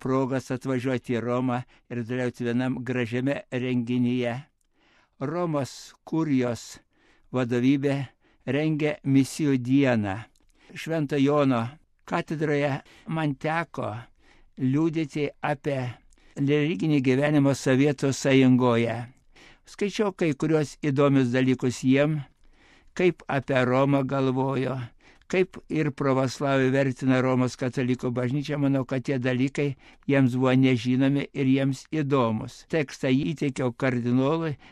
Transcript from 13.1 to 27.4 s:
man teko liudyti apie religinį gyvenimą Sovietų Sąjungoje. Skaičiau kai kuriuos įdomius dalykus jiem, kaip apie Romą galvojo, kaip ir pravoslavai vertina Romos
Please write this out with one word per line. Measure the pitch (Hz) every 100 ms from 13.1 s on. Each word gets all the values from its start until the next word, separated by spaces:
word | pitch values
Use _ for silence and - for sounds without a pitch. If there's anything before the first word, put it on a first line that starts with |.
man | 160 151 135
teko | 156 160 165 - 117 107 117 _ _ _ _ -
liudyti | 131 139 165 160 151 151 143 -
apie | 143 147 151 135 123 113 _ _ _
religinį | - 139 147 147 190 160 147
gyvenimą | 131 127 147 151 139
Sovietų | 131 - 131 147 139 139 131
Sąjungoje. | 143 135 131 127 123 117 117 113 120 - _ - - - -
Skaičiau | - 208 - 208 -
kai | 170
kuriuos | 147 156 160 147 -
įdomius | 156 135 143 139 123
dalykus | 127 131 127 131 117
jiem, | 127 135 151 156 135 _ - _ _ _ _ -
kaip | 180 170 -
apie | 139 - 135 123
Romą | 127 139 139 139
galvojo, | 139 135 127 135 135 131 127 120 - _ _ _
kaip | 180 185 - -
ir | 156 151
pravoslavai | 135 143 131 131 - 143 135 131
vertina | 135 135 123 131 127
Romos | 127 127